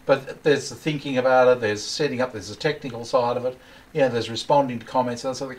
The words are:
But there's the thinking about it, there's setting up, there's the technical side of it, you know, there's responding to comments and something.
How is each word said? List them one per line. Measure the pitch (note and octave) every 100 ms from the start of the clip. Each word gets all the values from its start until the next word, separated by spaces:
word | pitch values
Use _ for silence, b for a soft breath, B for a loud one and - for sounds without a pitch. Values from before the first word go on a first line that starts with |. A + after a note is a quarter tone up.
| -
But | C3+ - -
there's | D#3 B2 -
the |
thinking | A#2 D#3 D3 C#3+ B2+
about | B2+ B2+ B2+
it, | A#2+
there's | G#2+ G#2
setting | - - D3 A#2+
up, | B2+
there's | G#2+ F#2
the |
technical | G#2 D#3 D3 C3+ A#2
side | A#2 C4 - -
of |
it, | B2+ - B B B
you | D#3+
know, | C3
there's | A#2 A2
responding | A2+ - A#2+ C3 A#2
to | -
comments | B2+ B2 A#2+ C3
and | B2
something. | C3+